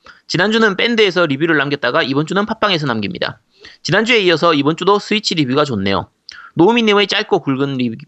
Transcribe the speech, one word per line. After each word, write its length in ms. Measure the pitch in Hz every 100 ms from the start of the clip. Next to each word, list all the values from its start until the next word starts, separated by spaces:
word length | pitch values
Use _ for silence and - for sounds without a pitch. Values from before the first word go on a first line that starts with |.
| - - -
지난주는 480 | 127 202 220 220 214
밴드에서 520 | 233 226 202 180 165
리뷰를 300 | 135 165 151
남겼다가 440 | 139 143 120 151
이번 240 | 127 139 156
주는 200 | 185 214
팟빵에서 400 | 220 208 170 147
남깁니다. 540 | 110 98 - - - _ _ - -
지난주에 360 | - 190 226 233
이어서 320 | 180 160 170 147
이번 200 | 139 165
주도 220 | 185 202
스위치 380 | - 214 - 175
리뷰가 300 | 127 139 147
좋네요. 440 | 104 98 95 - _ _ - - -
노우미님의 520 | 190 240 214 202 196
짧고 340 | 202 214 185
굵은 340 | 143 131 139 131
리-, 200 | 123 127